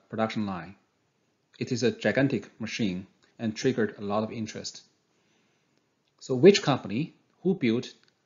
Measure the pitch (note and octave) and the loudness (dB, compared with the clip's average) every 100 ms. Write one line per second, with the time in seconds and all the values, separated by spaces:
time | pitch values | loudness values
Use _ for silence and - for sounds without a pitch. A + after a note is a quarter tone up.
0 | _ A2 A2+ A2+ G2+ F2+ F2 G2 _ _ | _ -4 -2 -2 -4 -6 -10 -18 _ _
1 | _ _ _ _ _ - B2 A#2+ A#2 A2 | _ _ _ _ _ -10 -6 0 0 0
2 | G#2+ G2+ C#3 A2+ - - A2 - G#2+ F2+ | 0 2 2 0 -4 -12 -10 -4 -2 -2
3 | G2 _ _ - A#2 G#2+ C3+ B2 G#2 - | -8 _ _ -8 -6 -2 -2 0 -2 -4
4 | G2+ G#2 A2 A#2 G#2+ - - - - _ | -4 -2 -4 -6 -8 -10 -12 -14 -20 _
5 | _ _ _ _ _ _ _ _ _ _ | _ _ _ _ _ _ _ _ _ _
6 | _ _ - B2+ E3+ G3+ - C3 G2 G#2+ | _ _ -6 6 8 8 4 0 -2 -6
7 | E3+ - _ _ F3+ F#3 A#2 A#2 C3 - | -6 -10 _ _ -2 0 2 0 -2 -14
8 | _ _ | _ _